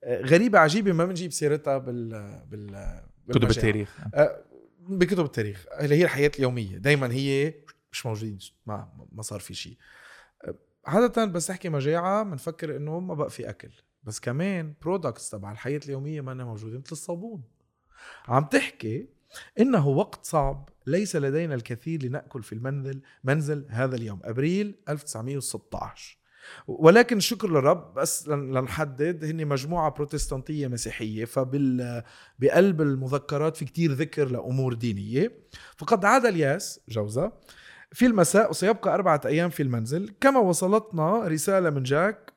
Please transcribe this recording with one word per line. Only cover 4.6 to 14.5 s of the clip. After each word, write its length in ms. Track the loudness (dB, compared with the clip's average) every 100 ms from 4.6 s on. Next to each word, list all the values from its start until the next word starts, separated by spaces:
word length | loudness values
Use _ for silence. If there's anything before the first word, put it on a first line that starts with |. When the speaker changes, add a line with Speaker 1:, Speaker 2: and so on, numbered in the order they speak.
| -20 _ -8
Speaker 1:
بكتب 360 | 0 2 2 0
التاريخ 400 | -2 -6 -6 -14 -4
اللي 160 | 2 4
هي 80 |
الحياة 280 | 4 4 2 2
اليومية، 380 | 0 0 -6 -4
دايمًا 360 | 2 2 2
هي 400 | -2 0 0 0 -4 -20 -20 _
مش 140 | -10 -8
موجودين، 320 | -6 -8 -10 -14 _ -12
ما، 220 | -10 -12 -20 -20
ما 100 | -14
صار 180 | -12 -12
في 140 | -12
شي. 240 | -14 -14 -16 _ -20 -20 -20 _ _
آه، 120 | -14 -14 _ _ 0
عادة 400 | 4 4 2 0
بس 240 | -2 -6
أحكي 180 | -8 -4
مجاعة، 540 | -2 0 0 0 -2
منفكر 520 | -2 -8 -10 -10 -8 -8
إنه 220 | -6 -8
ما 140 | -6
بقى 160 | -6 -6
في 200 | -6 -12
أكل. 200 | -12 -18 _ _ _
بس 160 | -14 -10
كمان 540 | -6 -4 -4